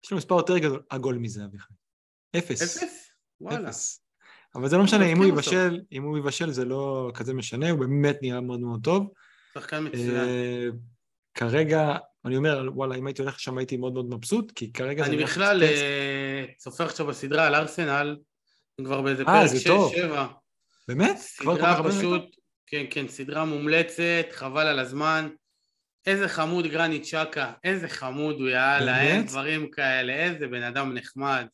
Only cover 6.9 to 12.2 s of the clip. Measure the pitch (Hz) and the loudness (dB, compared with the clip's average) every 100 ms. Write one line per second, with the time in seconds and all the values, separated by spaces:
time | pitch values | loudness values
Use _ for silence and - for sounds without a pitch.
6.9 | 131 127 120 120 131 120 131 160 160 127 | -4 -6 -6 -6 -6 -6 -2 0 0 0
7.9 | 143 143 143 135 123 123 120 120 117 120 | 2 2 0 -4 -4 -6 -6 -6 -4 2
8.9 | 185 202 _ _ _ _ 147 - 156 156 | 2 0 _ _ _ _ -16 -8 -6 -6
9.9 | 127 120 123 123 123 123 123 120 117 120 | -4 -2 0 0 -2 -4 -4 -6 -8 -14
10.9 | _ _ _ _ - 117 135 156 156 151 | _ _ _ _ -6 0 2 4 4 2
11.9 | 135 - _ | 0 -6 _